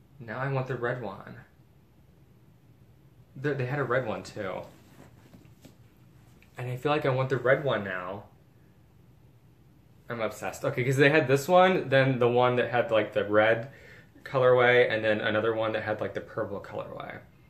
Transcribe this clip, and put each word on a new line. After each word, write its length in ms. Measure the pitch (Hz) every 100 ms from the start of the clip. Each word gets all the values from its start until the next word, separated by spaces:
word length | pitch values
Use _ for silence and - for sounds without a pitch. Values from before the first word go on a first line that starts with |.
| _ -
Now 220 | 113 117
I 100 | 139
want 160 | 135 131
the 80 |
red 260 | 123 120 127
one. 360 | 107 95 - 120 - _ _ _ _ _ _ _ _ _ _ _ _ _ _ _ _ - _ -
They, 160 | 139
they 140 | 135 123
had 120 | 143
a 60 |
red 200 | 123 127
one 200 | 117 95
too. 380 | 95 - 95 92 - - - - - - - - - - - _ - _ _ _ - - - -
And 120 | 123
I 80 | 123
feel 140 | 151
like 160 | 151 147
I 40 |
want 180 | 131 131
the 80 | 135
red 260 | 123 135
one 220 | 139 110
now. 400 | 98 92 90 101 - _ _ _ _ _ _ _ _ _ _ _ _ _ _ _ _ _ -
I'm 100 | 117
obsessed. 440 | 110 - 98 -
Okay, 180 | 139 127
'cause 140 | 123 131
they 140 | 143
had 180 | 156 135
this 180 | 139 -
one, 420 | 180 185 180 131
then 300 | 135 135 127
the 100 | 120
one 280 | 120 123 123
that 160 | 117
had, 180 | 123 113
like, 220 | 110 107
the 120 | 104
red 460 | 98 104 110 117 120 - - - - -
colorway, 680 | - 135 127 123 123 123 123
and 140 | 110
then 160 | 110 107
another 340 | 113 107 113
one 160 | 110 110
that 100 | 110
had, 160 | 107 107
like, 140 | 101
the 60 | -
purple 400 | 101 - 101 98
colorway. 580 | - 104 - - - - - _ _